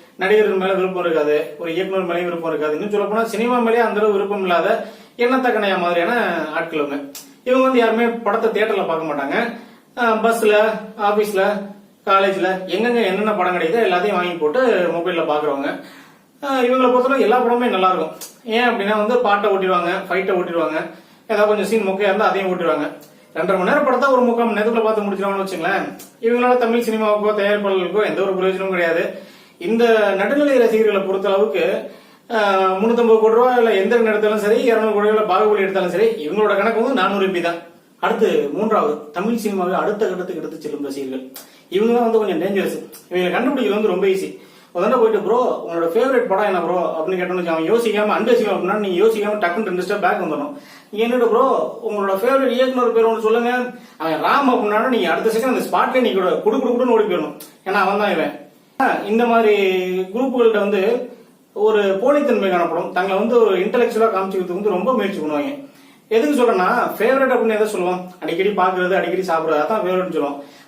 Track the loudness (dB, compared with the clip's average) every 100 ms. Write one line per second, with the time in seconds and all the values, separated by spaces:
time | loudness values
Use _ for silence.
0 | -18 -6 0 2 2 0 0 0 -2 -2
1 | 0 0 2 0 -2 -8 -6 -4 -2 -2
2 | -2 -2 -4 -4 -4 -4 -2 -2 -2 -2
3 | 0 -2 -2 -2 0 0 2 2 2 0
4 | 0 0 -2 -2 0 0 0 -2 -4 -16
5 | -14 -2 0 0 0 0 0 0 0 0
6 | 0 0 -2 -4 -6 -6 -6 -4 -4 -6
7 | -10 -16 -20 -10 0 2 4 4 2 2
8 | 0 -2 -2 0 0 0 0 0 -2 -4
9 | -4 -4 -4 -4 -4 -8 -16 -20 _ -4
10 | 0 0 0 2 2 4 2 -2 -8 -4
11 | -2 0 0 0 0 -2 -6 -16 -20 _
12 | 0 2 2 0 -2 -2 -4 -2 0 2
13 | 0 0 0 0 0 0 0 2 2 2
14 | 0 0 -2 -2 0 2 2 2 0 -2
15 | -2 -2 0 0 -2 -2 -4 -8 -12 -20
16 | -20 -20 _ -12 -4 0 2 2 4 4
17 | 2 2 4 4 2 2 0 2 2 0
18 | -4 -8 -18 -16 -4 0 0 0 0 0
19 | 2 2 2 2 2 0 2 0 0 -4
20 | -4 -4 0 -2 -2 -2 -2 -4 -6 -12
21 | -20 -16 -4 2 2 2 0 0 0 0
22 | 0 2 2 0 -2 -2 0 -2 -4 -10
23 | -20 -20 -12 -6 0 0 2 2 2 2
24 | 2 4 4 2 0 0 0 0 0 0
25 | -2 -2 -2 -2 -4 -4 -4 -2 -4 -12
26 | -18 -4 -2 2 2 2 2 0 0 0
27 | 0 2 2 0 2 0 0 0 0 0
28 | 0 0 -2 0 0 -2 -2 0 0 0
29 | -2 -6 -16 -20 -20 -10 -2 2 4 4
30 | 2 0 0 2 2 4 4 4 2 2
31 | 0 -2 0 2 2 0 0 -2 -6 -16
32 | -20 -20 -6 0 2 2 2 2 2 4
33 | 4 6 6 4 4 4 2 2 2 2
34 | 2 2 0 0 2 2 2 2 2 2
35 | 2 2 2 2 2 2 0 0 0 2
36 | 2 0 -4 0 0 2 0 0 0 0
37 | 0 0 -2 -2 -2 -4 -10 -20 _ -6
38 | -4 0 2 0 -2 -2 0 0 0 -4
39 | -8 -6 -4 -2 -2 -2 -2 -2 -2 -2
40 | -2 -4 -8 -8 -10 -10 -10 -8 -8 -8
41 | -8 -10 -12 -18 -20 -20 -4 0 2 2
42 | 2 2 0 -2 0 0 -2 -4 -12 -18
43 | -6 -2 0 0 0 0 0 0 0 0
44 | 0 0 -4 -10 -20 -20 -10 -2 0 2
45 | 2 2 0 0 0 -2 -6 -2 0 0
46 | 0 0 0 0 0 -2 -2 -2 -2 -4
47 | -4 -4 -4 -4 -2 -2 0 0 0 0
48 | 0 0 2 2 2 -2 -2 -2 -2 2
49 | 2 2 -2 -2 -2 -2 -4 -4 -4 -2
50 | -2 -2 -4 -6 -8 -12 -18 -20 -10 -4
51 | 0 2 2 4 2 0 -4 -6 -6 -4
52 | -2 0 2 2 2 0 0 0 2 2
53 | 2 2 0 0 0 -2 -4 -10 -18 -8
54 | -4 -2 0 2 2 0 0 0 0 0
55 | 0 0 0 0 0 -2 -2 -2 0 2
56 | 2 0 0 0 0 0 0 0 2 2
57 | 2 -2 -4 -8 -18 -14 -4 0 0 0
58 | 0 0 -4 -6 -16 _ _ -2 0 0
59 | -2 0 2 4 4 4 2 0 -2 -4
60 | -4 -2 -2 2 2 4 0 0 0 -2
61 | -6 -14 -20 _ _ 0 2 2 2 2
62 | 2 2 2 0 2 0 0 -2 -4 -2
63 | -2 0 2 4 6 4 2 2 2 4
64 | 2 2 -2 -4 -4 -2 0 0 0 0
65 | -2 -4 -4 -4 -4 -8 -14 -20 -20 -18
66 | -2 0 2 2 2 2 2 0 -2 -2
67 | 0 2 2 2 0 0 -2 -2 -4 -4
68 | -8 -10 -8 -4 -2 0 0 0 -2 -2
69 | -2 -4 -2 -2 0 -2 0 -2 -2 -2
70 | -2 -4 -4 -6 -14 -20